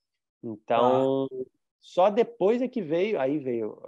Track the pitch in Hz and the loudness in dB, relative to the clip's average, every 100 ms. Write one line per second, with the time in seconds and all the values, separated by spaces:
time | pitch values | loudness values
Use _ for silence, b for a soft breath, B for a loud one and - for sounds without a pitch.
0 | _ _ _ _ 120 107 - 117 123 131 | _ _ _ _ -12 -10 -2 2 4 4
1 | 135 135 135 131 131 _ _ _ - - | 2 0 -4 -8 -14 _ _ _ -6 2
2 | 190 202 226 - 185 240 247 247 160 170 | 2 4 0 0 0 0 -2 -4 -4 -2
3 | 208 196 135 151 131 120 107 - | 0 0 -2 -2 -4 -4 -6 -10